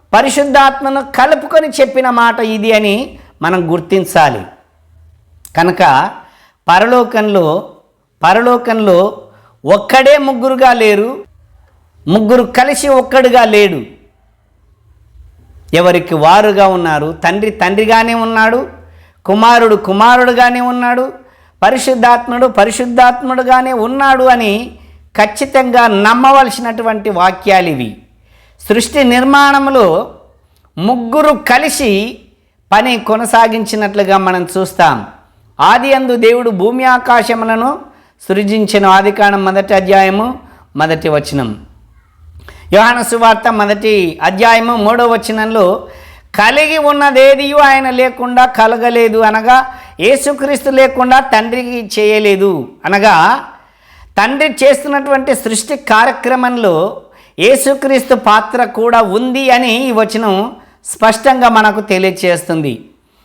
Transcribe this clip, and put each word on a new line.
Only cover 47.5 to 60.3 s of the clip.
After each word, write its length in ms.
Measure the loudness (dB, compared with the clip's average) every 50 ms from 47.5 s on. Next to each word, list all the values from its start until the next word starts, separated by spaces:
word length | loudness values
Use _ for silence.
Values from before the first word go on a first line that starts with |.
| 2
ఆయన 320 | 2 4 4 4 2 0 -2
లేకుండా 560 | -2 0 -2 -2 -2 -6 -8 -2 2 2 2
కలగలేదు," 720 | 2 2 2 2 2 2 0 -2 0 2 2 0 2 2
అనగా 480 | 2 0 0 0 0 2 4 2 2 2 -2 -10 -18 -20 -20 -10 -2
యేసుక్రీస్తు 720 | 0 0 0 0 0 -4 -4 -4 -4 -4 -4 -2 -2 -2
లేకుండా 500 | 2 2 2 2 2 -2 0 2 2 2
తండ్రికి 680 | 2 2 -2 -2 -2 -2 -6 -6 -8 -8 -8 -10 -10 -8 -4 -2
చేయలేదు. 680 | 0 0 0 2 2 0 0 2 0 -2 -2 -4 -6 -10 -14 _ -6
అనగా 600 | -4 -2 2 2 4 4 4 4 2 0 -2 -4 -14 -20 -20 _ _ _ _ _ _ _ _ -20 _ _
తండ్రి 380 | -2 -2 -2 0 -2 -2 -2 0 0 2
చేస్తున్నటువంటి 720 | 2 2 2 -2 -4 -4 -4 -2 -2 -2 -2 0 -2 -4
సృష్టి 420 | -4 -4 -6 -6 -6 -6 -6 -8
కార్యక్రమంలో 1200 | -10 -2 0 2 2 2 0 -2 -4 -4 -4 -2 -2 -2 -2 -2 -2 -2 0 0 0 -2 -4 -6 -12 -18 _ _ _ _ _ _ -2
యేసుక్రీస్తు 760 | 2 2 2 2 2 -2 -2 -2 -2 0 0 -2 0 0 -2
పాత్ర 480 | 0 2 2 2 2 0 -2 -4 -4 -4
కూడా 380 | -4 -4 -4 -2 0 2 2
ఉంది 480 | 0 0 -2 -4 -4 -4 -4 -2 0 2
అని 380 | 2 2 2 0 -2 -2 -2
ఈ 40 | -2
వచనం 640 | -2 -2 -2 -2 -2 -4 -2 -2